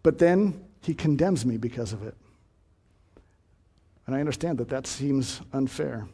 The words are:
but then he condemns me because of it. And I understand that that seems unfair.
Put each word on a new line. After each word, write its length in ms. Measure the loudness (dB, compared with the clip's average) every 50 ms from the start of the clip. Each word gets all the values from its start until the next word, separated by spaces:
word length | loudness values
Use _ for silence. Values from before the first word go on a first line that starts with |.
but 160 | _ 2 6
then 480 | 6 6 6 6 6 4 2 0 -4 -14 -20 _ _
he 120 | -6 -6 -4
condemns 520 | 0 2 2 4 4 4 2 2 2 0
me 120 | 0 -2
because 360 | 0 -4 -6 -4 -6 -6 -6 -6
of 100 | -10 -10
it. 120 | -12 -14 -16 _ _ _ _ _ _ _ _ _ _ _ _ _ _ _ _ _ _ _ -20 _ _ _ _ _ _ _ _ _ _ _ _ _ _ _ _ _
And 100 | -4 -2
I 40 | -2
understand 380 | -2 -2 -2 -2 -2 -2 -2
that 120 | -2 -4 -4
that 180 | -4 -6 -6
seems 540 | -8 -8 -4 -2 0 2 0 0 -2 -6 -12 -12 -6 -2
unfair. 540 | -2 -2 -2 -2 -4 -6 -4 -4 -8 -10 -12